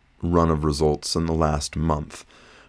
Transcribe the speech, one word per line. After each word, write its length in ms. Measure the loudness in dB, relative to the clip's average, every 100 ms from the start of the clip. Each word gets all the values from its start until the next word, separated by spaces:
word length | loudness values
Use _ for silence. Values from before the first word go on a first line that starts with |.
| _ _
run 280 | 0 4 4
of 140 | 2
results 500 | 0 2 0 0 -2
in 120 | -2 -2
the 60 |
last 440 | 0 0 0 -4 -2
month. 480 | -2 -2 -4 -14 -20 -20 -20 -20